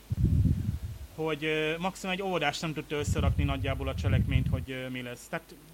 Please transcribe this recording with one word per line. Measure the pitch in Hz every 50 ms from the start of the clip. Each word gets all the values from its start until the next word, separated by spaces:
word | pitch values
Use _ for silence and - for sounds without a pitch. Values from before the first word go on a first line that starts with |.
| - - - - - - - - - - - - - - - - - - - - - - -
hogy, | 160 156 160 156 139 151
ö, | 156 156 156 156 156 160
maximum | 165 175 190 175 - - 190 185
egy | 185
óvodást | 196 190 180 170 151 147 143 -
nem | 180 160 147
tudta | 151 143 - -
összerakni | 147 147 - - 151 139 139 131 - 147
nagyjából | 139 139 135 135 135 135 131 135
a | 135 131
cselekményt, | - - 147 131 127 - - 135 131 127 -
hogy, | - 135 123 131
ö, | 131 131 131 131
mi | 127 127
lesz. | 123 123 123 123 -
Tehát | - - 165 - - - - - -